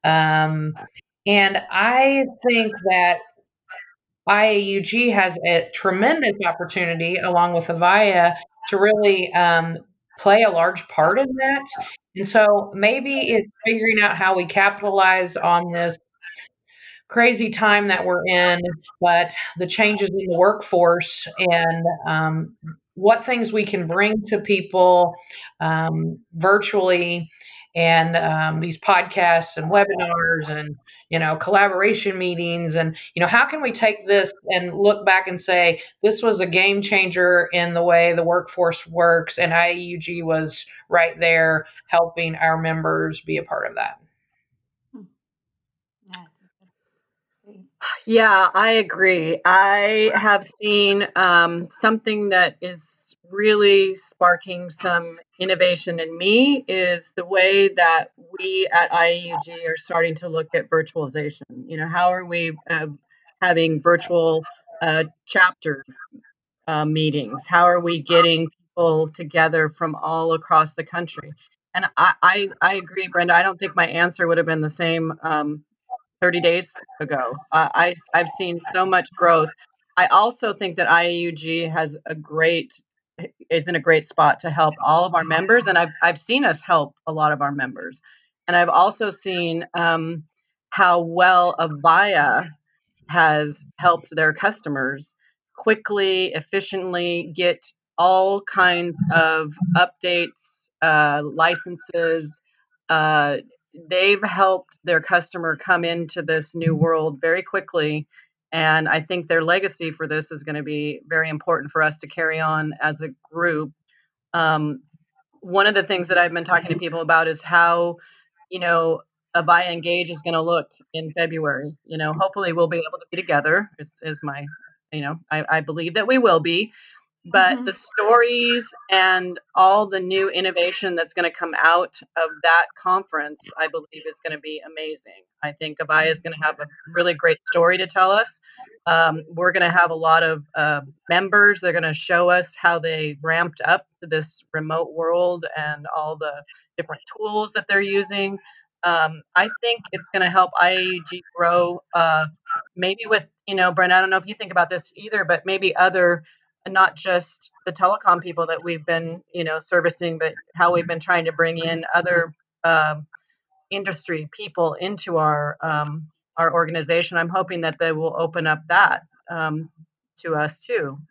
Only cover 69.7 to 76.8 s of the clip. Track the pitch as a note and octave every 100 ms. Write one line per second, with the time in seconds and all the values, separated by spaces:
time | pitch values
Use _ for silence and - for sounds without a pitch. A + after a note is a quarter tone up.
69.7 | D#3 E3 D3+ D#3 E3 E3 D#3+ - D#3+ D#3
70.7 | - D#3 E3+ F3 - D3+ D3+ _ _ _
71.7 | F#3 F#3+ - F3 - F3+ G3 G3 - F3+
72.7 | G3 F3 F#3+ F#3 F3 F3 E3+ F#3+ F3+ F#3+
73.7 | F3+ E3 E3 F3 E3+ E3+ E3+ E3 D#3+ D3+
74.7 | D3+ E3+ E3 D#3+ D#3 D#3+ D#3 D3 D3+ _
75.7 | _ _ - _ _ F3+ F3 E3+ F3 F3+
76.7 | -